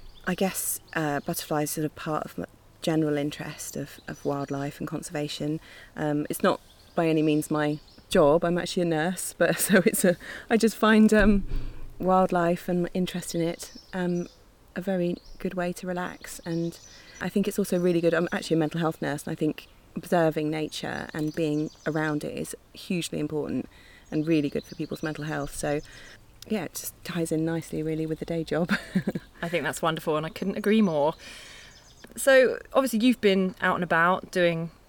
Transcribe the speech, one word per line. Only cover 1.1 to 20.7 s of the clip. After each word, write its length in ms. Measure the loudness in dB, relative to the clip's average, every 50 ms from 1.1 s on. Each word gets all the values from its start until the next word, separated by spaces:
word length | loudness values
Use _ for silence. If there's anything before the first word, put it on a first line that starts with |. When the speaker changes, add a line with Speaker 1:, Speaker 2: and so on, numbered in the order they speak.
| -2 -2
Speaker 1:
butterflies 500 | -4 -4 -6 -6 -4 -2 -2 0 0 -2 -2
are 20 | -2
sort 40 | -4
of 80 | -4 -6
part 280 | -8 -6 -4 -4 -4 -4
of 140 | -6 -8 -10
my 60 | -10 -10 -12 -18 -20 -20 -18 -6 -2
general 340 | 0 2 2 2 2 2
interest 580 | 0 -2 -2 -4 -6 -10 -12 -12 -12 -12 -10 -8
of, 220 | -8 -8 -10 -12 -14 -14
of 180 | -14 -12 -8 -4
wildlife 540 | -4 -4 -4 -4 -4 -4 -4 -6 -6 -6 -8
and 60 | -8
conservation. 760 | -8 -6 -8 -8 -8 -6 -6 -6 -6 -6 -4 -4 -4 -4 -4 -6 -12 -20 -20 -20 -16 -8
Um, 300 | -4 -2 -2 0 -2 -2 -4
it's 140 | -4 0 0
not 180 | 0 0 0 -4 -14 -20 -20 -20 -6 -2
by 120 | 0 0 2
any 140 | 2 2 4
means 280 | 4 2 2 0 0
my 280 | 0 0 0 0 -2 -4 -8 -14 -20 -20 -6 0
job, 340 | 4 6 6 8 6 4 4
I'm 140 | 2 0 0
actually 240 | -2 -2 -2 0 0
a 40 |
nurse, 480 | 2 2 0 0 0 -2 -4 -6 -8 -2
but 220 | 0 2 2 2 0
<laughs> 0 |
so 240 | 2 4 4 6 6
it's 180 | 4 2 4 4
a, 120 | 4 2 2 -2 -12 -14 -12 -4 0
I 60 | 2 2
just 180 | 2 2 2
find, 360 | 2 4 6 8 8 8 8 8
um, 300 | 8 8 6 6 4 4 0 0 -2 -2 -2 -6 -8 -10 -12 -8 -4
wildlife 680 | 0 4 4 6 4 4 4 2 2 2 2 0 0 -2
and 140 | 0 0 0
my 60 | 0 -2
interest 400 | -2 -2 -2 -2 -6 -6 -4 -2
in 60 | -2
it, 320 | -2 -2 -2 -4 -8 -14 -16 -18 -16 -10 -6
um, 340 | -4 -2 -2 -2 -2 -4 -6 -10 -20 -20 -20 -20 _ -20 -14 -12
a 40 | -6 -4
very 340 | -2 0 0 0 0 -2 -4 -8 -14 -12 -8
good 160 | -8 -6 -4
way 180 | -4 -4 -4 -6
to 140 | -6 -8
relax, 520 | -6 -6 -6 -6 -8 -10 -14 -14 -16 -16 -12 -8
and 340 | -4 -2 -2 -2 -2 -4 -8 -14 -20 -20 -20 -20 -20 -12 -8
I 80 | -8 -2
think 180 | 0 0 0 0
it's 100 | 0 -2
also 200 | -2 0 0 2
really 220 | 2 2 2 4 4
good. 100 | 4 4
I'm 160 | 2 2 0
actually 260 | -2 -4 -2 0 2
a 40 | 2
mental 180 | 2 2 0 0
health 200 | -2 -2 -2 -2
nurse, 240 | -4 -4 -4 -4 -6
and 80 | -8 -6
I 40 |
think 320 | -2 -2 -2 -2 -4 -8 -20 -20 -20 -20 -14 -12
observing 560 | -12 -4 0 2 2 4 2 2 0 -2 -2
nature 560 | -2 -4 -4 -6